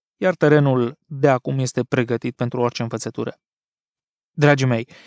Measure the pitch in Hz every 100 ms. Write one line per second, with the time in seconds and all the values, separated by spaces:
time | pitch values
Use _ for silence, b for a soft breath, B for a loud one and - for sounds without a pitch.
0 | _ _ 185 170 147 151 143 127 117 -
1 | _ 139 143 127 143 135 123 - 123 127
2 | 117 117 - - 120 123 120 - 117 117
3 | 117 113 113 - _ _ _ _ _ _
4 | _ _ _ - 147 143 127 117 120 B